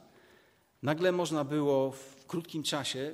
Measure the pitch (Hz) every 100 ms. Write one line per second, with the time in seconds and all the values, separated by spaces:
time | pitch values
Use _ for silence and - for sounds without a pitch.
0 | - - - - _ _ _ _ 135 156
1 | 185 180 160 156 139 151 143 135 135 127
2 | - - - 180 165 160 143 147 110 131
3 | 147